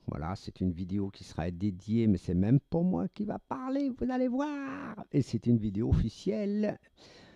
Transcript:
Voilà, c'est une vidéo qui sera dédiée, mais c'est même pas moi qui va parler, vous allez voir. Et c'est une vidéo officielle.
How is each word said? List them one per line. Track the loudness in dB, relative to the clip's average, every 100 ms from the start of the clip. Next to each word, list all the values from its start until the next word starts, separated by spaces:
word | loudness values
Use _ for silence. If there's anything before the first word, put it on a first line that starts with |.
| -8
Voilà, | -6 -6 -8
c'est | -12 -4
une | -2
vidéo | -2 -4 -4 -4
qui | -8 -12
sera | -6 -6
dédiée, | -2 -4 -4 -2 2 4
mais | 4
c'est | 2
même | 2 6 4
pas | 4 0
moi | 2 0 -2
qui | -4 -6
va | -6
parler, | -6 -6 -4 -2 -2
vous | -2 -2
allez | 0 0
voir. | 0 -2 -4 -8 -8 -10 -12 -2
Et | 0
c'est | 0 0 2
une | 4
vidéo | 2 0 2
officielle. | 2 2 -2 -2 0 0 0 0 -2 _ _ -20 -20 -20